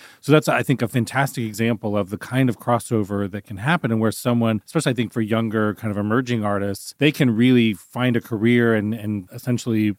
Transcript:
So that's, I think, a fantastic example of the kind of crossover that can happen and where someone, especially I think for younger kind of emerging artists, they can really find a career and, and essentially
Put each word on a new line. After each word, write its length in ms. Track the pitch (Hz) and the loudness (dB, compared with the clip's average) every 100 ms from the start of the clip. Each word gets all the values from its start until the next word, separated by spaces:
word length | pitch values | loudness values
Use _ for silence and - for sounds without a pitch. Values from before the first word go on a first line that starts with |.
| - - | -16 -8
So 140 | - | 2
that's, 160 | 151 151 | 4 4
I 120 | 123 | 0
think, 200 | 123 120 | 0 0
a 80 | 120 | 0
fantastic 560 | 131 110 131 139 - 110 | -2 -2 -2 -2 -4 -6
example 500 | 104 117 110 110 104 | -2 0 0 -2 -2
of 140 | 95 | -2
the 80 | 101 | -6
kind 320 | - 127 131 | -4 0 0
of 100 | 104 | 0
crossover 720 | - 120 - 113 98 101 101 | -2 -2 0 -2 -2 -4 -4
that 140 | 101 - | -8 -12
can 100 | 98 | -6
happen 340 | 123 170 120 | -2 0 0
and 120 | 113 | 0
where 100 | 110 | 0
someone, 500 | - 127 120 113 110 - | 0 -2 0 2 0 -2
especially 260 | 165 147 | -2 0
I 40 | 127 | 0
think 180 | 110 | -2
for 80 | 123 | -4
younger 520 | 107 113 113 110 107 98 | 0 0 0 0 -2 -2
kind 140 | 110 | -4
of 80 | 101 | -4
emerging 460 | 104 117 123 117 | 0 0 0 -2
artists, 520 | 104 101 101 98 - - | -2 -2 -4 -6 -12 0
they 160 | 147 | 0
can 200 | 151 131 | 4 2
really 420 | 110 127 123 113 98 | 4 4 6 4 0
find 420 | - 123 127 117 | -8 -2 0 0
a 40 | |
career 540 | - 107 117 120 117 110 | -2 0 2 4 4 2
and, 180 | 104 | 0
and 360 | 113 104 104 90 | -4 -4 -6 -8
essentially 600 | 120 - 120 127 110 107 | -8 -4 -4 -2 0 0